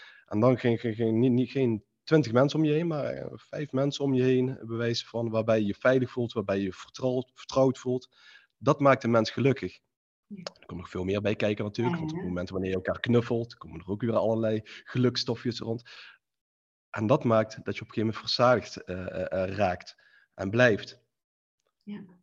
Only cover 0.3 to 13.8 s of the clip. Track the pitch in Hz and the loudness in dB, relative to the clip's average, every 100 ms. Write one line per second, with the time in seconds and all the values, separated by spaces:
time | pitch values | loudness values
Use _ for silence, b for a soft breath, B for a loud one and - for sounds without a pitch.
0.3 | 104 123 123 123 117 120 107 113 110 127 | 2 4 4 2 0 -2 0 0 4 4
1.3 | 123 123 135 127 107 _ _ - 156 113 | 2 0 0 0 0 _ _ 2 2 4
2.3 | 117 143 151 156 151 170 151 127 131 131 | 4 4 2 2 2 0 -4 -4 -6 -10
3.3 | - - - 147 131 143 - 139 127 131 | -14 -12 -10 -4 0 0 0 0 4 4
4.3 | 127 127 131 113 117 117 117 - 117 117 | 4 2 -4 -8 -4 -2 -2 -4 -6 -2
5.3 | 110 110 113 101 98 127 135 123 - 117 | 0 2 2 2 0 2 4 2 -2 -4
6.3 | 117 98 98 98 - - - 127 127 - | -2 -2 0 -2 -6 -16 -6 -2 -2 -6
7.3 | - - 135 131 123 127 127 - b b | -14 -4 2 2 2 -4 -6 -6 b b
8.3 | b b _ 110 151 139 135 117 117 110 | b b _ 0 4 4 4 4 4 2
9.3 | - 135 127 92 - _ _ _ _ - | 2 2 2 -4 -10 _ _ _ _ -20
10.3 | 196 175 _ - 87 90 92 92 101 104 | -14 -14 _ -14 -14 -10 -6 -2 0 0
11.3 | 107 104 107 104 110 120 170 78 175 90 | 0 0 0 -4 0 0 0 -4 -6 -4
12.3 | 90 87 92 95 95 95 - 117 120 117 | -4 -4 -4 -2 -2 -4 -4 2 2 2
13.3 | 117 120 - 85 82 | -4 -4 -12 -16 -14